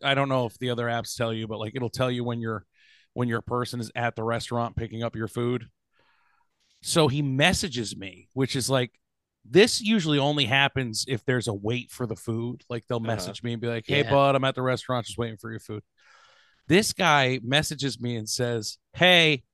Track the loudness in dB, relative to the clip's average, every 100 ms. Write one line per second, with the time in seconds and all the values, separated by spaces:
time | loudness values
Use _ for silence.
0 | -2 0 0 0 -2 -4 -4 -2 -2 -4
1 | -4 -4 -4 -4 -6 -8 -8 -6 -4 -2
2 | -2 -2 -4 -4 -4 -6 -10 _ _ _
3 | _ -2 0 0 -2 -2 -2 -6 -8 -4
4 | -2 -2 -2 -2 -2 -4 -4 -4 -8 -6
5 | -6 -4 -6 -2 -2 -2 -6 _ _ _
6 | _ _ _ _ _ _ _ _ 0 4
7 | 4 2 0 2 4 2 -2 -4 -6 -8
8 | -12 -14 -8 -2 0 0 0 0 0 _
9 | _ _ _ _ 2 6 6 4 2 2
10 | 2 2 2 2 2 4 2 0 -4 -4
11 | -4 -2 0 0 0 -2 -2 -4 -6 -6
12 | -6 -6 -6 -4 -4 -8 -10 -10 -4 -4
13 | -2 -2 -4 -6 -6 -4 -4 -4 -2 0
14 | 2 4 4 4 0 0 -2 -2 -2 -4
15 | -4 -6 -6 -8 -12 -12 -10 -12 -12 _
16 | _ -20 _ _ _ _ 2 4 4 2
17 | 4 4 4 0 0 0 0 -2 -4 -4
18 | -4 -4 -4 -2 -2 -2 -6 -12 _ 4
19 | 6 8 6 2 -4